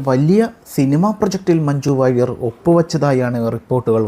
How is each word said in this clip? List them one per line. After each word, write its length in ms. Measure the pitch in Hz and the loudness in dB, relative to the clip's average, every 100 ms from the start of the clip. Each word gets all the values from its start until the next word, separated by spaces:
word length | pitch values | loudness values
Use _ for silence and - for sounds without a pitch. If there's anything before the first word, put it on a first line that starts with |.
| 135 | 0
വലിയ 400 | 127 151 202 226 - - - | 0 2 2 0 -6 -8 -2
സിനിമാ 340 | 135 147 208 208 | 0 2 0 0
പ്രൊജക്റ്റിൽ 400 | 208 190 190 165 147 | -4 -2 0 0 0
മഞ്ജു 260 | 143 143 135 | -2 -2 0
വാര്യർ 320 | 131 120 127 - 117 | 2 2 0 -2 -6
ഒപ്പുവച്ചതായാണ് 920 | - 175 170 170 156 143 131 123 120 117 113 | -4 0 2 0 -2 0 0 0 -2 -4 -6
റിപ്പോർട്ടുകൾ 460 | - 127 117 113 | -4 -2 0 0